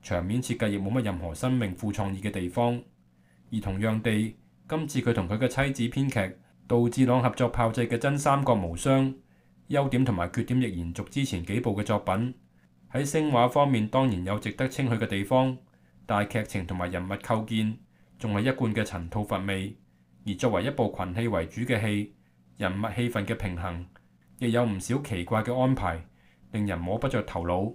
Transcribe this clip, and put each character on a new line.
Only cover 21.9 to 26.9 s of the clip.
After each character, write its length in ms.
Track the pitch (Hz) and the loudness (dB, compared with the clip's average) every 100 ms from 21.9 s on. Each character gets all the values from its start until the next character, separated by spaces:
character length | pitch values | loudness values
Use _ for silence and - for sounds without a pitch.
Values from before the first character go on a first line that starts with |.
| 104 104 - _ _ _ _ | 0 -2 -10 _ _ _ _
人 260 | 98 95 | -4 -2
物 40 | 110 101 | -4 -2
戲 120 | 120 | -2
份 160 | 117 | -2
嘅 120 | 101 113 | -2 -4
平 200 | 98 87 | -4 -4
衡 300 | 92 87 90 - _ _ _ - | -6 -6 -10 -18 _ _ _ -4
亦 100 | 123 | 0
有 140 | 117 | 2
唔 160 | 120 95 | 2 0
少 200 | 90 131 | -2 -4
奇 200 | 147 95 | -2 -4
怪 160 | 87 110 | 0 0
嘅 160 | 107 123 | 0 2
安 160 | 131 | 2
排， 320 | 135 95 80 - _ _ _ - | 2 0 -4 -10 _ _ _ -10
令 160 | 113 101 | -4 -2
人 100 | 87 | -2
摸 220 | 87 | -2